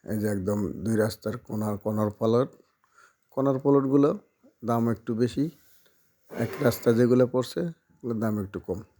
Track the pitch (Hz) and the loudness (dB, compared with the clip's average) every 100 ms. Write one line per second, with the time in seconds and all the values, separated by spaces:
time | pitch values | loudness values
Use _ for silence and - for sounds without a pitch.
0 | - 107 104 101 95 104 92 - 101 110 | -6 -2 -2 -2 -2 -2 -2 -4 -2 0
1 | 107 - 107 120 - 107 107 101 107 107 | 0 -2 -8 -10 -10 -6 -4 -4 -4 -2
2 | 107 - 113 117 139 - _ _ _ _ | -2 0 0 2 0 -8 _ _ _ _
3 | - _ _ - 139 131 139 139 135 139 | -20 _ _ -2 0 2 4 4 4 4
4 | 143 208 _ _ _ _ 113 117 117 113 | 4 0 _ _ _ _ -2 0 0 -2
5 | - 113 120 131 156 - _ _ _ _ | -4 -2 0 0 -4 -6 _ _ _ _
6 | _ _ _ - 113 - 120 - 123 117 | _ _ _ -6 -6 0 0 2 2 4
7 | 123 127 123 127 123 165 175 - _ _ | 4 4 4 0 -4 -6 -6 -8 _ _
8 | 123 113 110 104 98 98 - 95 - | -6 -4 -2 -2 -6 -8 -8 -8 -10